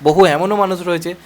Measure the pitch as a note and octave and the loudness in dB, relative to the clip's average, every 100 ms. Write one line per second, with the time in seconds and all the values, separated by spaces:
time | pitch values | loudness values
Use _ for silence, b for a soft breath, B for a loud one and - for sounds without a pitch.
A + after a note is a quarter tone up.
0 | D3 D#3 F#3 D3 F#3+ G#3 F#3+ F#3 F3+ E3+ | -2 4 4 4 -2 0 -2 -2 -4 -6
1 | E3+ F3 | -6 -12